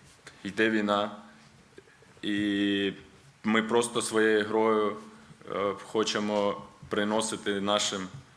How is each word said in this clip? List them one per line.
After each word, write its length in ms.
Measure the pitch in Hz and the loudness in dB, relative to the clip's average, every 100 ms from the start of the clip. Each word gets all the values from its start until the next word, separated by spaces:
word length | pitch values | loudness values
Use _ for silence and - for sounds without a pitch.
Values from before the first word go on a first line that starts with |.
| - - - - | -20 -20 -20 -12
йде 260 | 98 98 113 | -6 0 2
війна. 420 | 110 104 101 107 - - - - - - - - - - - | 4 2 2 0 -6 -18 -20 -20 -20 -20 -20 -20 -20 -20 -10
І 720 | 104 101 104 101 101 101 98 95 - - - - | -4 -2 0 0 0 0 -2 -4 -12 -20 -20 -6
ми 200 | 110 113 | 0 2
просто 380 | 110 117 117 113 | 2 2 2 -2
своєю 440 | 110 110 110 107 104 | 0 2 4 4 2
грою, 520 | 110 110 107 104 107 - - - - - 92 | 2 2 2 0 -4 -12 -20 -20 -20 -8 -4
е, 180 | 101 95 - | -4 -4 -4
хочемо 760 | 113 104 110 104 104 101 - - - - | -2 0 0 0 0 0 -2 -10 -20 -6
приносити 720 | 104 104 110 110 101 104 101 | -2 0 0 -2 -4 -2 0
нашим, 460 | 101 104 - 101 92 - - | 2 2 0 -4 -8 -12 -20